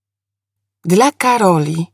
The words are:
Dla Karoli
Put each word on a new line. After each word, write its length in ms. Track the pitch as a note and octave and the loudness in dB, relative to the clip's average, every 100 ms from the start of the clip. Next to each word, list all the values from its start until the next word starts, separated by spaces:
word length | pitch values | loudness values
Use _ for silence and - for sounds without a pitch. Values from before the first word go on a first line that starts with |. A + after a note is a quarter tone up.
| _ _ _ _ _ _ _ _ | _ _ _ _ _ _ _ _
Dla 280 | E3+ F3+ C4+ | -2 2 2
Karoli 720 | - B3 A#3+ G3 E3+ D3+ D#3+ E3+ | 0 -2 0 0 0 -2 -6 -10